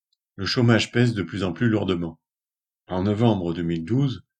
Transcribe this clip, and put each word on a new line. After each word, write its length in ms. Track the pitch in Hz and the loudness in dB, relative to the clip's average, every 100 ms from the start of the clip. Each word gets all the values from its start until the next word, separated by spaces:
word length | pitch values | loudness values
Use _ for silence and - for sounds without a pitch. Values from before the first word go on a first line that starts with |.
| _ _ _ - | _ _ _ -8
Le 100 | 90 | -4
chômage 460 | 131 120 107 - | 2 4 4 2
pèse 220 | 120 120 | 0 0
de 100 | 101 | 0
plus 200 | 85 98 | -6 -4
en 80 | 95 | -4
plus 160 | 82 120 | 0 0
lourdement. 520 | 107 95 87 82 - _ _ _ _ _ _ - | 0 0 -2 -4 -10 _ _ _ _ _ _ -8
En 160 | 92 | -4
novembre 500 | 101 104 117 95 85 | -2 2 4 2 -2
deux 100 | 82 | -4
mille 200 | 85 82 | -4 -4
douze, 400 | 82 127 139 98 - | -2 -2 -2 -4 -14